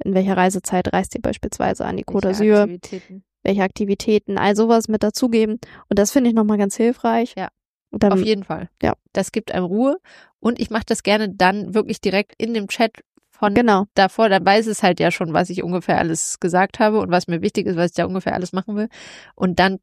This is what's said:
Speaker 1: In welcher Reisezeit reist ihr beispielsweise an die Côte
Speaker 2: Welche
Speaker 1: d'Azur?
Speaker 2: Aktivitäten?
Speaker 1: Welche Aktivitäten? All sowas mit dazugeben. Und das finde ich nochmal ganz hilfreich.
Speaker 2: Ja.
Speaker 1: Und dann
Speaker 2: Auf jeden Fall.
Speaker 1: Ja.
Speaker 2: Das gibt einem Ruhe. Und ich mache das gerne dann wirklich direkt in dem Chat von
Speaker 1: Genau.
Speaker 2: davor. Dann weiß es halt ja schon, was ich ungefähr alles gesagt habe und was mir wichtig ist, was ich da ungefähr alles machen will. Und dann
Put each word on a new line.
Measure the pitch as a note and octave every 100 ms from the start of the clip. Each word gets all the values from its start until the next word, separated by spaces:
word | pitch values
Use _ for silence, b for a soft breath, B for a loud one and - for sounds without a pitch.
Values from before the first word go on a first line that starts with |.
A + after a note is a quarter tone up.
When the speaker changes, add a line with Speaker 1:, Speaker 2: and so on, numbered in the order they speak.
Speaker 1:
In | -
welcher | F#3+ F#3+ F#3
Reisezeit | F#3 F#3+ - F#3 -
reist | F#3 F#3+
ihr | -
beispielsweise | - - - - G3 -
an | - F#3
die |
Côte | - G3
Speaker 2:
Welche | F#3+ G3
Speaker 1:
d'Azur? | G#3+ G#3
Speaker 2:
Aktivitäten? | G3 F3 - F#3+ - F#3+ _ _
Speaker 1:
Welche | - G3+
Aktivitäten? | F#3+ - G3+ G3+ - G#3+ - G3
All | G3 A3
sowas | A3+ A3+ A3
mit | G#3+
dazugeben. | G#3+ - B3+ A3+ G#3+ A3 B B B
Und | G3+
das | G3+
finde | C#4+ A#3+
ich |
nochmal | A3 G#3+ G#3
ganz | G3+ -
hilfreich. | A#3 B3 A#3 A3+ A#3+ -
Speaker 2:
Ja. | F#3 _ _ _ _
Speaker 1:
Und | G#3
dann | G#3
Speaker 2:
Auf | F#3+
jeden | G#3 G3+
Fall. | F#3+ D#3+ F3 -
Speaker 1:
Ja. | - - _
Speaker 2:
Das | G3 F#3
gibt | A3 -
einem | F#3 F3+
Ruhe. | G#3 C4+ F#4 b b b b
Und | A3 A#3+
ich | A3+
mache | A3 -
das | A3+
gerne | - G#3+ G#3
dann | G3 F#3 G#3 F#3+
wirklich | G#3+ - -
direkt | G3 F#3+ G#3 -
in | A3+
dem | A3+ G3
Chat | - A3+ - _ _ _
von | - G#3
Speaker 1:
Genau. | G#3 A#3+ F#3+ G3+
Speaker 2:
davor. | - F#3+ - A3
Dann | F#3+ F3+
weiß | G#3 A3
es | G3+
halt | F#3+ F3+
ja | E3
schon, | - D#3+
was | D#3 F3
ich | F3+
ungefähr | E3+ F3+ F#3+ E3
alles | E3 E3 - -
gesagt | F3+ F3+ G3 -
habe | G#3+ G#3+
und | F#3+
was | F3 -
mir | E3
wichtig | G3+ - G3
ist, | E3+
was | F3
ich | -
da | F3+
ungefähr | F#3 F3+
alles | - F3+
machen | F#3 G3+ G#3
will. | G#3+ B B B B
Und | B F#3 F3
dann | F#3 F#3+